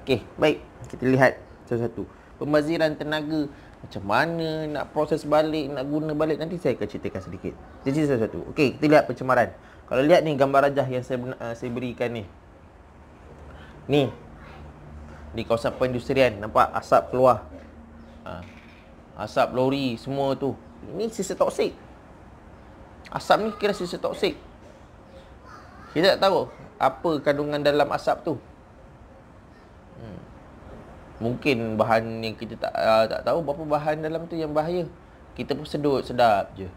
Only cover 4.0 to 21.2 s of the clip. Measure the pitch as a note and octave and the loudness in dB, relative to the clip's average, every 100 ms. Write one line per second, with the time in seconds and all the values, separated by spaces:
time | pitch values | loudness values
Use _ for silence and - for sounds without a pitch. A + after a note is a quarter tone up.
4 | G2 A2 D#3 E3+ D#3+ D#3 D#3 D3 - D#3 | 0 2 2 0 -4 -4 -4 -6 -6 -2
5 | D3+ D#3 D3+ D3+ D#3 D#3 C3+ C#3 C#3 D3+ | 0 -2 2 2 2 0 -4 -6 -4 -2
6 | D#3 D3+ D#3 D3 D#3+ F3+ C#3+ A#2 G#2 F#2+ | -2 -2 0 0 -4 -4 -2 -2 -4 -6
7 | G2 G2 F2+ F2+ F#2 - - - - C#3+ | -8 -8 -10 -10 -10 -10 -16 -8 -2 0
8 | D3+ C3 G#2+ F2 - - C3+ - D3+ D3+ | 2 2 0 -4 -10 0 0 2 6 6
9 | - B2 C3 B2 G#2 - - - - B2 | 6 -4 2 2 2 -2 -20 -20 -4 0
10 | C#3+ E3+ D#3 C#3+ C#3 C#3 C#3+ C#3 C3 B2+ | 6 6 4 2 4 6 4 2 -2 -2
11 | B2 B2+ B2 B2+ A#2 A#2 B2+ A#2+ B2 A#2 | -4 -6 -6 -8 -8 -8 -6 -6 -6 -4
12 | A#2+ A#2 G2 - - - - - - - | -4 -4 -10 -14 -20 -20 -20 -20 -20 -20
13 | - - - - - - - - - C#3+ | -20 -20 -20 -20 -20 -18 -20 -18 0 2
14 | B2+ - - - - - - - - - | 2 -4 -18 -20 -18 -18 -18 -18 -18 -18
15 | - - - A2+ A2+ C#3+ - - B2+ B2 | -18 -18 -12 -10 -2 0 0 -2 -2 -2
16 | A#2+ D3+ B2+ G#2 G#2+ B2 A#2+ - - C3 | -2 2 4 2 -2 2 2 0 2 2
17 | - B2+ B2+ A2+ - - - - - - | 2 4 4 4 -2 -18 -20 -20 -20 -20
18 | - - - F2+ F2+ - - - - - | -20 -20 -14 -14 -14 -20 -20 -20 -20 -20
19 | - - G#2+ - B2 B2 C3 C#3 C3+ A#2 | -20 -12 -6 0 0 2 0 0 -4 -6
20 | - C#3 C#3 C3+ C#3 G#2+ - - G#2 D3 | -6 -4 -2 -2 -4 -6 -12 -20 -14 -8
21 | A3+ - | -8 -6